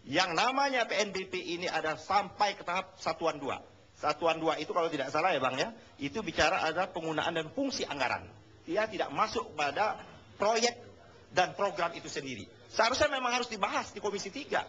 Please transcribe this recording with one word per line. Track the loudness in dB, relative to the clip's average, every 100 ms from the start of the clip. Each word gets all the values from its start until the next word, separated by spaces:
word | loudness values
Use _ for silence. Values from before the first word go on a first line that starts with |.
Yang | 0 2 4
namanya | 4 2 4 2 2 2
P | 0
N | 0
B | -2 -4
P | -6
ini | -4 -4 -2
ada | -2 -2
sampai | -4 2 2 2 0 0 0
ke | -2
tahap | -4 -4 -6
satuan | -4 0 0 0
dua. | -4 -6 -8 -20 -20 -4
Satuan | -2 2 2 4
dua | 2 0
itu | 0
kalau | 0 0
tidak | 0 0
salah | 2 2
ya, | 4
Bang, | 2 0
ya, | -2 -4 -20 -8
itu | -6 -4 -4
bicara | 2 4 4 0
ada | 0 -2
penggunaan | -2 -2 0 0
dan | -2 -4
fungsi | -2 -2 -2 -6
anggaran. | -2 -2 -2 -8 -18 -20 -20 -4
Dia | 0 0
tidak | -2 -2
masuk | 0 0 0 -4 -2
pada | 0 2 0 0 -12 -18 -20 0
proyek | 2 4 2 0 -16 -20 -20 -20 -2
dan | 2 2 2
program | -2 0 -4 -4
itu | -8
sendiri. | -8 -6 -8 -10 -16 -4
Seharusnya | 2 4 4 2
memang | 2 0 0
harus | -2
dibahas | -2 0 0 -4
di | -4
Komisi | -4 -4 -6
Tiga | -8 -2 -2